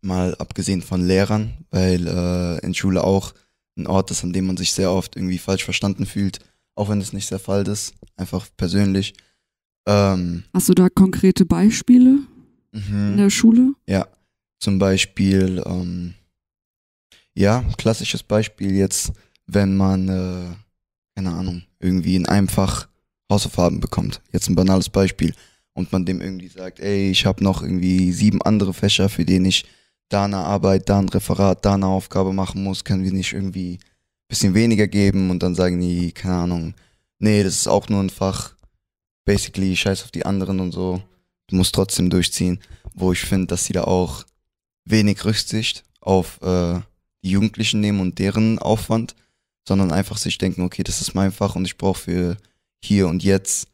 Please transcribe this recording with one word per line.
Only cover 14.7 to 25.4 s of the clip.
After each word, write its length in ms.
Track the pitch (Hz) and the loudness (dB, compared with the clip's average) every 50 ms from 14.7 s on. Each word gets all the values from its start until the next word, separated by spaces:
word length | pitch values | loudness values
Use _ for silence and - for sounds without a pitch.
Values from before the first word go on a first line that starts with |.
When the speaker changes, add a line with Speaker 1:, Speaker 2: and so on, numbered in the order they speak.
| 98 95 | 2 2
Speaker 1:
Beispiel, 840 | 98 95 95 95 - - _ - 101 98 95 95 95 92 92 90 - | 4 4 4 2 0 -2 _ 0 2 4 4 4 2 2 0 -4 -4
ähm, 480 | - 90 90 90 90 87 90 87 87 87 _ _ _ _ _ _ _ _ _ _ _ _ _ _ _ _ _ _ _ _ _ _ _ _ | -4 -6 -6 -6 -6 -6 -8 -8 -10 -12 _ _ _ _ _ _ _ _ _ _ _ _ _ _ _ _ _ _ _ _ _ _ _ _
ja, 300 | - 95 98 110 127 123 - - - | 2 4 4 4 2 0 -2 -4 -2
klassisches 440 | - 110 113 - - - - - - | 0 0 0 0 -2 -6 -6 -8 -4
Beispiel 520 | _ 107 107 110 - _ _ 98 98 95 | _ 0 0 0 -2 _ _ -4 -2 2
jetzt, 380 | 98 98 95 - - - - - - _ _ _ _ _ | 2 2 2 0 -4 -4 -6 -8 -10 _ _ _ _ _
wenn 280 | - - 101 101 95 95 | -2 0 2 2 4 2
man, 320 | 98 98 95 95 95 95 95 | 2 2 2 2 0 0 -2
äh, 440 | 95 92 92 92 90 90 90 90 87 98 107 _ _ _ _ _ _ _ _ _ _ | -2 -2 -4 -6 -6 -8 -10 -12 -14 -16 -18 _ _ _ _ _ _ _ _ _ _
keine 180 | - 95 92 85 | -8 -6 -6 -4
Ahnung, 300 | 85 92 92 90 90 90 _ _ _ | -4 -6 -6 -6 -8 -12 _ _ _
irgendwie 360 | - 90 92 95 82 90 90 | -2 0 0 0 2 2 0
in 100 | 92 87 | 0 2
einem 220 | - - 101 98 92 | 2 2 2 2 2
Fach 400 | - - 95 95 - - - _ _ _ _ _ _ _ _ _ 101 | 2 0 0 0 -2 -4 -8 _ _ _ _ _ _ _ _ _ 0
Hausaufgaben 480 | 101 - - - - 87 85 - - | 0 0 0 -2 2 2 2 2 0
bekommt, 400 | - - - - - - - - _ _ | -4 -4 -4 -4 -4 -4 -6 -10 _ _
jetzt 200 | - 92 - - | -6 -4 0 0
ein 40 | 92 | 2
banales 360 | 87 92 95 95 95 90 - | 2 4 4 4 2 2 2
Beispiel, 420 | - 98 98 92 - - - 80 - _ | 2 2 2 2 0 -2 -2 -2 -2 _